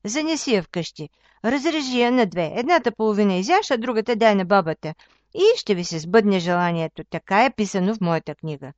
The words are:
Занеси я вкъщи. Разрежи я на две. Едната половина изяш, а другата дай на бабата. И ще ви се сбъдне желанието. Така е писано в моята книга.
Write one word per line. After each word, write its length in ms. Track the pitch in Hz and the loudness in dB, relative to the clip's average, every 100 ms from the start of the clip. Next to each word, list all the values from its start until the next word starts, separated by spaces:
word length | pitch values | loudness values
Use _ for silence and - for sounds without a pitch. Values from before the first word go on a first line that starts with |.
Занеси 500 | 208 262 311 311 - | -6 -4 -2 -4 0
я 80 | 208 | -2
вкъщи. 460 | 165 175 160 - 151 _ _ _ | 0 -8 -8 -12 -16 _ _ _
Разрежи 560 | 220 277 302 311 262 247 | -2 0 0 -2 -2 0
я 120 | 240 | 2
на 140 | 254 214 | 2 2
две. 260 | 165 160 | 0 -4
Едната 380 | - 254 359 240 | -4 0 2 0
половина 420 | 220 220 208 202 | -2 -2 2 2
изяш, 360 | 180 202 381 415 | 0 2 0 2
а 60 | 254 | -2
другата 400 | 254 220 220 226 | -2 -4 -2 2
дай 180 | 220 | 4
на 100 | 202 | 4
бабата. 500 | 180 202 160 156 156 165 _ _ _ | 4 2 2 -6 -8 -12 _ _ _
И 80 | - 403 466 | 2 2 2
ще 180 | - | 0
ви 100 | 185 | -2
се 140 | 170 165 | -2 -6
сбъдне 400 | 160 220 208 190 | 2 4 4 0
желанието. 640 | 170 175 175 170 160 - - | 0 0 0 -2 -4 -8 -10
Така 340 | 165 - 196 | -10 0 2
е 60 | 262 | 2
писано 440 | - 202 196 185 | 0 -4 0 -2
в 60 | 220 | 0
моята 340 | 175 160 - | 0 -2 -4
книга. 380 | 147 160 143 151 | -12 -12 -12 -14